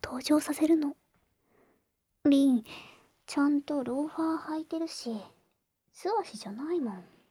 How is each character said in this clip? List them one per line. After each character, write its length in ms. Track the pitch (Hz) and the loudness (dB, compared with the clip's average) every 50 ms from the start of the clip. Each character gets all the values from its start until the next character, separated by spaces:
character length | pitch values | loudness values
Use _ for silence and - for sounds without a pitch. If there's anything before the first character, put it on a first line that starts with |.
登 200 | - - 247 254 | -10 -10 -10 -4
場 180 | - - 302 302 | 0 2 2 2
さ 140 | - 302 285 | 2 0 0
せ 120 | - 320 | 2 4
る 100 | 302 330 | 4 4
の。 200 | 311 294 285 - - _ _ _ _ _ _ _ _ _ _ _ _ _ _ _ _ _ _ _ _ _ _ _ _ - | 4 4 0 -4 -6 _ _ _ _ _ _ _ _ _ _ _ _ _ _ _ _ _ _ _ _ _ _ _ _ 4
凛、 400 | 285 277 277 277 269 254 220 - - - - - - - _ _ _ _ _ _ | 4 6 6 6 6 4 4 0 -4 -14 -18 -20 -20 -20 _ _ _ _ _ _
ち 120 | - - 285 | -6 0 2
ゃ 80 | 285 | 2
ん 140 | 294 294 285 | 4 2 2
と 220 | 285 - 294 285 247 | 0 -2 -4 -4 -2
ロ 220 | 240 254 277 302 | -2 -2 -4 -4
ー 20 | 311 | -4
フ 140 | - 330 | -4 -2
ァ 160 | 320 320 320 - | -2 -2 -2 -2
ー 180 | - 311 311 | -4 -6 -8
履 40 | 320 | -8
い 40 | 320 | -6
て 140 | - 330 330 | -6 -6 -6
る 100 | 330 330 | -6 -6
し、 320 | - - - 233 220 202 190 - _ _ _ _ _ _ _ _ _ _ _ _ | -8 -8 -8 -8 -8 -8 -10 -14 _ _ _ _ _ _ _ _ _ _ _ _
素 160 | _ - - 370 453 415 | _ -8 -4 -2 -2 -2
足 180 | - - 226 214 | -4 -6 -10 -14
じ 100 | - 196 | -12 -12
ゃ 40 | |
な 200 | 202 240 294 320 359 | -10 -8 -6 -4 -2
い 60 | 339 | -2
も 100 | 254 214 | -2 -4
ん。 120 | 185 185 175 - _ _ _ _ | -6 -10 -14 -20 _ _ _ _